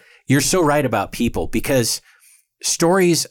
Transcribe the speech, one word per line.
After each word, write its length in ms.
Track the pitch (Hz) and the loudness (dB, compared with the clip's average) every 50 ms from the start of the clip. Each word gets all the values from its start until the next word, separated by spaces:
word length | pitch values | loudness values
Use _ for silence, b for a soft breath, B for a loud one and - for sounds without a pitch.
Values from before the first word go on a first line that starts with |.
| b b b b b b | b b b b b b
you're 140 | 131 143 | 0 0
so 200 | 135 - - 190 | 2 0 0 0
right 240 | 170 143 143 151 135 | 2 2 2 0 0
about 260 | 123 117 104 98 - | 0 -2 -2 -4 -4
people, 360 | - - 120 113 - 101 - 90 | -4 -4 -4 -2 -2 -4 -6 -4
because 540 | - 117 - - 139 127 113 - - - b b b b b b b b b _ _ _ | -4 -4 -2 0 0 0 0 0 -4 -6 b b b b b b b b b _ _ _
stories 640 | - - - - 175 165 185 196 180 175 165 151 - - | -6 -6 -2 0 2 2 2 4 4 2 2 0 -2 -6